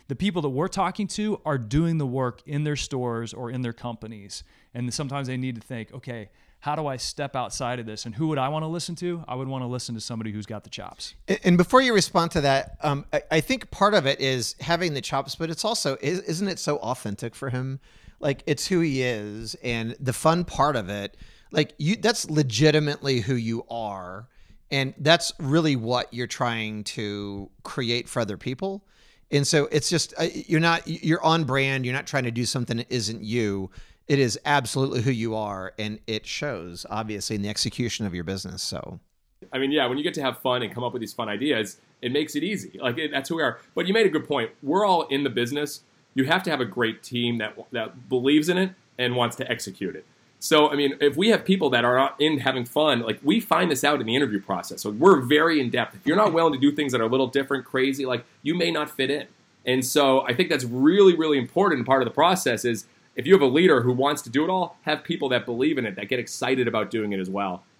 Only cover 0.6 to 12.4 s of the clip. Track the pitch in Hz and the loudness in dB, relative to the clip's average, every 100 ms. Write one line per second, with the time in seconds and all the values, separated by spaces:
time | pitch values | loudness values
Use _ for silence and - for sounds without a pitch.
0.6 | 185 196 180 - 202 - 214 196 160 139 | -2 -2 -2 -2 -6 -2 -2 -2 -2 -2
1.6 | 107 143 170 160 135 131 123 - - 147 | 0 0 2 0 -2 -2 -4 -4 -8 -4
2.6 | 151 147 - 135 123 117 113 - 117 127 | -2 -4 -4 -4 -4 -4 -8 -10 -10 -6
3.6 | 120 117 123 113 110 107 98 - - _ | -6 -6 -10 -10 -14 -16 -16 -16 -18 _
4.6 | _ 120 123 113 139 139 131 127 127 117 | _ -8 -6 -6 -6 -6 -6 -4 -6 -8
5.6 | - 120 107 127 - 117 101 _ _ _ | -10 -12 -12 -14 -12 -12 -12 _ _ _
6.6 | 147 151 147 127 - - 139 131 107 - | -6 -4 -4 -4 -8 -8 -6 -6 -6 -4
7.6 | 123 123 110 107 120 107 160 143 131 156 | -4 -4 -6 -10 -10 -4 -2 0 -2 -2
8.6 | 160 170 170 165 175 170 - 127 131 131 | -4 -6 -8 -8 -6 -6 -8 -8 -6 -6
9.6 | 123 123 - 113 - 113 110 104 104 104 | -6 -6 -6 -8 -8 -8 -6 -8 -8 -12
10.6 | - - 92 - - - - 196 202 180 | -12 -14 -14 -14 -16 -10 -4 0 4 4
11.6 | 175 254 262 208 - 180 165 165 | 6 6 6 4 2 2 2 2